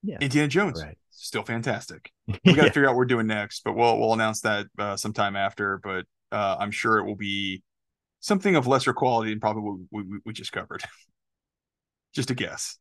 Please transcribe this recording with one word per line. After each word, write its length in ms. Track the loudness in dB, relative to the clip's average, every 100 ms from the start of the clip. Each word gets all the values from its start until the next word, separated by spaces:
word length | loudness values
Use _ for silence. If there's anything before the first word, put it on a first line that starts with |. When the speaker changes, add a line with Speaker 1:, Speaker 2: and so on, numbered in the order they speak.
Speaker 1:
Yeah. 140 | -8 -4
Speaker 2:
Indiana 260 | 0 2 2
Jones, 320 | 2 0 -4
Speaker 1:
All 60 | -12
right. 120 | -16 _
Speaker 2:
still 320 | _ -8 -6
fantastic. 680 | -4 -4 -2 -4 -6 -18 -20 _ -10
Speaker 1:
<laughs> 180 | 4 6
Speaker 2:
We 80 |
gotta 140 | 8 6
Speaker 1:
Yeah. 60 |
Speaker 2:
figure 120 | 6 4
out 60 |
what 60 | 4
we're 80 | 2
doing 220 | 2 2
next, 360 | -2 -4 -8
but 100 | -6
we'll, 260 | 2 4 4
we'll 140 | 2
announce 280 | 2 0 0
that, 260 | 0 -2 -4 -6
uh, 180 | -6 -4
sometime 400 | -6 -2 -2 0
after. 440 | -4 -2 -4 -4
But, 220 | -4 -6 -8 _ _
uh, 260 | -4 -2 -2
I'm 120 | -4
sure 280 | -4 2 2
it 60 | 0
will 100 | -6
be 480 | -4 -4 -4 -6 _ _ _ _ _ _
something 360 | -2 0 4 2
of 120 | 4
lesser 260 | 2 2
quality 380 | 0 0 0 -2
than 80 | -2
probably 240 | -2 -2
what 140 | -6 -8 -10
we, 120 | -10
we, 160 | -10 -10 -12
we 80 |
just 180 | -12 -10
covered. 320 | -10 -10 -12 -14
<laughs> 1300 | -18 _ _ _ _ _ _ _ _ _ _ _
Just 180 | -6 -4
a 40 | -4
guess. 420 | -4 -6 -10 -12